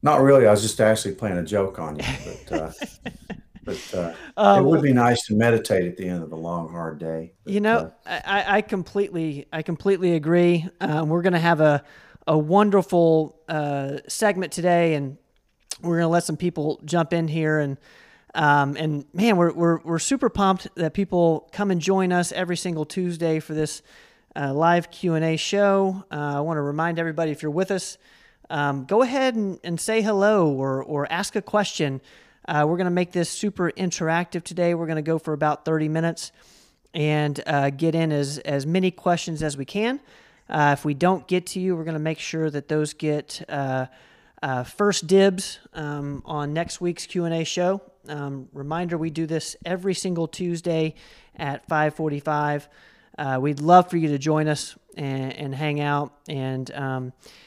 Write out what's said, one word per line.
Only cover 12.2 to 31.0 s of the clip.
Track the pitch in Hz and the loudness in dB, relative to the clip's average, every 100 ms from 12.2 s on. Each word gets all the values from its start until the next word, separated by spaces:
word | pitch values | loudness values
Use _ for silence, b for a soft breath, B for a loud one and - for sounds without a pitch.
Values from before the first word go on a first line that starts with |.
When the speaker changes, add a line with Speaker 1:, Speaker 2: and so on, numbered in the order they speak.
| - | 0
Speaker 2:
a | 156 | 0
wonderful, | 151 190 208 196 180 180 165 160 156 - - | 4 4 6 4 2 4 6 4 2 -8 -8
uh, | 156 147 143 139 143 - | -4 -2 -4 -4 -8 -8
segment | - 220 190 185 | -2 0 0 -4
today, | - 175 175 170 151 | -2 2 4 4 2
and | 139 143 _ _ _ _ _ - | -4 -10 _ _ _ _ _ -10
we're | 170 170 | -2 2
gonna | 170 | 4
let | 170 | 2
some | 170 151 | 0 -2
people | 175 165 151 151 | -4 -2 -4 -4
jump | 151 175 160 | -2 0 2
in | 170 165 | 0 0
here, | 156 156 156 | 0 0 2
and, | 143 139 b b b b b - | 0 -4 b b b b b 0
um, | 151 147 139 143 | 4 4 4 0
and | 156 147 143 | -2 -4 -6
man, | - 226 190 | -2 2 4
we're, | 170 | 4
we're, | 156 170 165 | 4 2 2
we're | - 165 | 0 -4
super | - 269 247 | 0 0 0
pumped | - 196 185 - - | 2 2 2 -4 -4
that | 160 | -4
people | 156 190 180 170 160 - | -2 -2 2 4 2 -4
come | - 202 | -4 0
and | 180 | 0
join | 160 190 185 | 2 2 2
us | 180 170 | 2 0
every | - 180 175 | -4 -4 -4
single | 180 160 151 | -4 -4 -4
Tuesday | - 180 170 165 160 | -4 -4 -2 0 -2
for | 151 156 | -2 -4
this, | 151 - b b b b b - | -4 -6 b b b b b -6
uh, | 143 | -4
live | 139 165 175 170 | 2 4 2 0
Q | - 180 160 | -6 -2 0
and | 160 | 0
A | 160 | -2
show. | - 202 202 196 196 190 - | -2 2 2 4 0 -2 -10
Uh, | 147 147 143 | -8 -4 -4
I | |
wanna | 151 160 | -2 -2
remind | 143 147 165 165 | -2 -2 -2 -2
everybody, | 165 156 160 | -4 -2 -4
if | 147 | -2
you're | 151 | -4
with | 147 185 | -2 -2
us, | 190 - - b b b b _ | -2 -4 -14 b b b b _
um, | 151 143 139 131 | -2 -2 -2 0
go | 208 | 2
ahead | 254 269 262 | 2 2 0
and, | 226 202 180 | 0 -4 -4
and | - 170 | -6 -6
say | - 220 | -2 0
hello | 214 202 202 214 165 | 2 2 4 4 4
or, | 135 135 135 | 2 -2 -4
or | - 147 | -4 -4